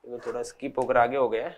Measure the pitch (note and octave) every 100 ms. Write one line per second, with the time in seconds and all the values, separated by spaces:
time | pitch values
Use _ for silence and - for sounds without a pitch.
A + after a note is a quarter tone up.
0 | A#2+ A#2+ A#2+ A#2+ A#2+ - C3+ C3 C3 B2
1 | A#2+ C3+ A#2+ A2+ D3